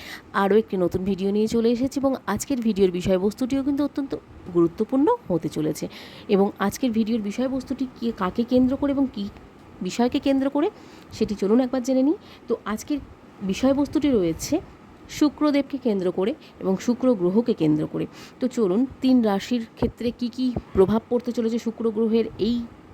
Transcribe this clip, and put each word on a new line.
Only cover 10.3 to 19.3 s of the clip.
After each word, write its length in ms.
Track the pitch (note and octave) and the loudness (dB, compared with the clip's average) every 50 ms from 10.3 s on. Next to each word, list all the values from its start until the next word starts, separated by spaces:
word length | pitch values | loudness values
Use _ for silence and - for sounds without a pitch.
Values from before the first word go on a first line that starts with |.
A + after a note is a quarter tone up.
| C4+ C4+ C4+ C4+ | 2 2 2 0
করে, 180 | - C#4+ D#4 G#4+ - - - - - - - - | 0 0 0 0 -2 -6 -14 -20 -20 -20 -20 -10
সেটি 240 | - - A3+ - G#3 | -4 -4 -2 -2 -2
চলুন 240 | - G3+ F#3+ A3 B3+ | -2 2 4 4 4
একবার 200 | C4 B3+ C4 C4 A#3 | 4 2 0 -2 0
জেনে 200 | C4 C4 C4 C4 | 0 2 4 4
নিই। 140 | C#4+ F4+ G#4+ - - - - - | 2 2 0 -4 -14 -20 -12 -8
তো 60 | - A#3 - - | -6 -6 -4 -4
আজকের 340 | G3 G#3+ G#3+ - - D4 C#4 - - - - - - - - | -6 -6 -6 -4 -4 -6 -6 -6 -10 -18 -20 -20 -20 -14 -8
বিষয়বস্তুটি 680 | G3+ F#3+ F#3+ - B3+ C4 C#4 C#4 C#4+ C#4 - D#4 C#4+ D4 | -4 -4 -2 2 2 2 2 2 0 0 0 0 2 2
রয়েছে 440 | B3+ G#3 F3+ E3 E3 - - - C#4+ F4+ - - - - - - - - - - | 2 2 2 0 -2 -4 -4 -2 -2 -2 -4 -6 -18 -20 -20 -20 -20 -20 -20 -10
শুক্রদেবকে 680 | - - D#4 D4 D4 - D4+ D4+ C#4 C#4+ C#4 - - | -2 0 0 0 2 2 0 2 2 2 0 -2 -4
কেন্দ্র 340 | B3+ - A#3+ G3+ G3 F3 F3+ | -4 -2 0 0 0 0 0
করে 220 | F3 F#3+ F#3 A3 D#4 - - - - - | 0 0 -2 -2 -2 -6 -10 -20 -14 -6
এবং 180 | - F3+ F#3+ | -2 -2 -2
শুক্র 360 | F#3 - - A#3 - - B3+ A#3+ | 0 0 -2 -2 2 2 2 2
গ্রহকে 400 | F#3 F3 F3+ F#3 A3+ A#3 - G#3+ | 2 2 2 2 2 2 2 0
কেন্দ্র 340 | - E3 D3+ D3+ D3+ D#3+ | 2 2 2 2 2 0
করে। 180 | D#3 - D#3+ D#3+ - - - - - - - | -2 -4 -6 -6 -6 -10 -14 -20 -20 -8 -6
তো 80 | C4 | -6
চলুন, 380 | B3 - A#3+ A3 F3+ F3+ A3+ C4 C4 - - | -4 0 0 0 2 2 2 0 -2 -2 -2
তিন 200 | - C4 B3+ B3+ A3 | 2 4 4 4 4
রাশির 400 | G#3+ | 4